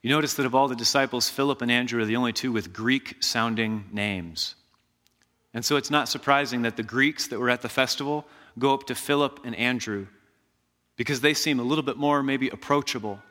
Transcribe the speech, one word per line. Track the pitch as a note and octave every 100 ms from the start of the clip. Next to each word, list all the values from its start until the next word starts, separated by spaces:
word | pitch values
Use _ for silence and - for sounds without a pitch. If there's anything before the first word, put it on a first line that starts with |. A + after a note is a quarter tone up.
You | A#2+
notice | D3 D3 -
that | C3
of | B2+
all | C#3
the | A#2+
disciples, | A#2 C#3+ C3+ B2 -
Philip | - C#3 C3
and | A#2+
Andrew | A#2+ B2 A#2
are | G#2+
the | A#2
only | B2
two | A2+ C3
with | A2+ F2
Greek-sounding | F#2+ A#2 C3 - - - A#2 A#2 A2 A2 A2 G2
names. | G#2 G#2 F#2+ E2+ E2 - - _ _ _ _ _ _ _ _ _
And | A#2 A#2+
so | C#3+
it's | C3+
not | D3 B2
surprising | C3 - C#3 C3+ B2
that | A#2 G#2+
the |
Greeks | A2+ A#2+ C#3+ D3+ -
that | A2+
were | B2
at | B2
the | A#2
festival | - C3 - C#3+ D3+ - - - -
go | C3+
up | C3+ -
to | B2
Philip | - C#3+ C#3 -
and | B2 G2+
Andrew, | A#2+ B2 A2+ G2+ F#2+ _ _ _ _ _ _ _ _ -
because | A#2+ C3+
they | C#3+
seem | C#3+ D#3+ C3+
a |
little | A#2+ D#3
bit | C3+ B2
more | C#3+ C#3+
maybe | C3+ C3+ C3
approachable | A2 - C#3+ C3+ B2 G#2+ G2 -